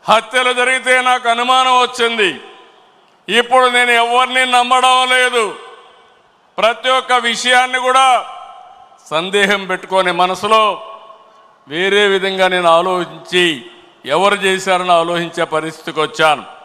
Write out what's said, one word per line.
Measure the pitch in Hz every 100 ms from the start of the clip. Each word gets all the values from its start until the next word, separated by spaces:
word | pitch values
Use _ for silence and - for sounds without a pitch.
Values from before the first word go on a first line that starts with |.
హత్యలు | - 214 220 254 254
జరిగితే | 247 247 262 226 254 254
నాకు | 247 233
అనుమానం | 233 247 262 254 254
వచ్చింది. | 240 240 233 226 190 123 - - - _ _ _ _ _ -
ఇప్పుడు | 220 240 254 254
నేను | 247 247 233
ఎవరిని | 233 240 254 254 254
నమ్మడం | 247 247 254 254 254 254
లేదు. | 254 254 247 208 151 - - - _ _ _ _ _ _ -
ప్రతి | 214 233 254
ఒక్క | 262 247
విషయాన్ని | 247 233 220 247 254 254 254 254
కూడా | 262 269 233 - - - - - - - _ -
సందేహం | 151 185 196 196 202 190
పెట్టుకొని | 180 - 190 180
మనసులో | 175 180 185 208 220 214 165 - - - - - _ _ _ _
వేరే | 151 190 202 202
విధంగా | 196 190 190 185
నేను | 180 175 165
ఆలోచించి | 185 180 170 160 - 180 175 139 110 - - _ 123 151
ఎవరు | 196
చేశారని | 202 190 190 190 180 180 170
ఆలోచించే | 170 175 170 170
పరిస్థితికి | 165 156 160 156 - 151
వచ్చాను. | 151 - 156 143 - -